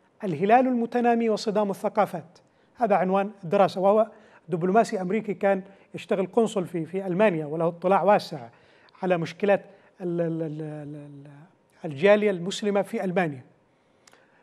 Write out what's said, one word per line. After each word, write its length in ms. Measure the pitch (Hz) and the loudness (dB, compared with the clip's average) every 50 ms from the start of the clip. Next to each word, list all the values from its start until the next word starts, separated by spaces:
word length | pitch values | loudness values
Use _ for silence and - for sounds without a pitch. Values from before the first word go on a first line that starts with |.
| _ _ _ _ 214 | _ _ _ _ -6
الهلال 420 | 196 156 139 185 202 226 254 262 | -4 -2 -2 2 6 6 6 6
المتنامي 640 | 262 254 233 233 226 - 247 233 240 233 233 233 226 | 4 2 0 -2 -2 -2 0 2 2 2 2 2 0
وصدام 400 | 208 202 - 226 185 214 208 196 | 0 -2 -2 -2 0 0 0 0
الثقافات. 680 | 190 - - 202 208 220 196 - - 165 135 - _ _ _ _ _ _ _ _ _ | -2 -4 -4 -4 0 2 0 0 0 -10 -12 -14 _ _ _ _ _ _ _ _ _
هذا 200 | - 247 202 196 | -4 0 2 2
عنوان 340 | 165 180 185 190 196 196 208 208 - - | 2 2 2 0 0 0 -2 -6 -10 -8
الدراسة، 360 | 160 202 202 190 160 - 196 | -2 2 4 2 2 2 2
وهو 300 | 180 196 208 220 226 220 - - - - _ - _ - | 2 4 4 4 2 0 -2 -20 -20 -20 _ -20 _ -8
دبلوماسي 520 | 175 170 175 185 190 233 233 233 233 185 | -6 -4 -2 2 4 4 2 2 0 -6
أمريكي 340 | 185 180 196 220 214 208 185 | -4 -2 -4 -4 -4 -4 -8
كان 280 | - 202 196 196 190 190 - - _ - _ _ | -2 0 0 0 0 -2 -12 -20 _ -20 _ _
يشتغل 320 | 165 - - 214 185 185 | -16 -6 -4 -2 -2 -2
قنصل 400 | 180 - 240 226 202 - 202 175 | -2 0 0 0 0 0 -4 -6
في، 180 | - - 170 156 | -4 -6 -8 -8
في 220 | 147 185 190 196 | -6 -8 -8 -6
ألمانيا، 400 | 196 170 185 220 214 175 156 151 | -4 0 2 2 2 2 0 -6
وله 220 | 143 151 165 165 170 | -6 -4 -2 -2 -2
اطلاع 340 | 170 170 - 185 196 180 160 | -2 -2 0 2 2 2 4
واسع 460 | 196 208 180 - - 170 135 117 117 _ _ _ _ _ _ _ - _ _ 190 | 4 4 2 2 -4 -12 -12 -12 -14 _ _ _ _ _ _ _ -20 _ _ -2
على 160 | 180 180 170 | 0 0 0
مشكلات 460 | 160 165 - - 208 196 196 190 - - - - _ _ _ _ | -2 -6 -6 -4 2 2 2 2 0 -6 -20 -20 _ _ _ _
ال-، 200 | 190 175 170 170 | -8 -6 -4 -2
ال-، 220 | 170 165 165 160 165 | -2 -2 -4 -4 -6
ال-، 200 | 156 151 156 156 | -8 -8 -10 -10
ال-، 340 | 151 151 151 147 143 151 | -10 -12 -12 -14 -14 -14
ال-، 340 | 147 147 147 143 139 143 147 143 143 156 - _ _ _ _ _ _ - | -16 -16 -18 -20 -20 -20 -20 -20 -20 -20 -20 _ _ _ _ _ _ -12
الجالية 460 | 165 139 135 165 202 208 214 208 208 | -10 -8 2 6 6 6 6 4 0
المسلمة 520 | 190 175 170 196 190 - 220 208 202 202 190 | 0 -2 -4 -6 -8 -4 -4 -2 0 0 -2
في 220 | 196 - 226 208 | -2 -4 -4 -4
ألمانيا. 400 | 190 175 190 180 156 143 127 - _ _ _ _ _ _ _ _ _ _ _ _ _ _ _ _ _ _ _ | -2 0 0 0 0 -2 -8 -16 _ _ _ _ _ _ _ _ _ _ _ _ _ _ _ _ _ _ _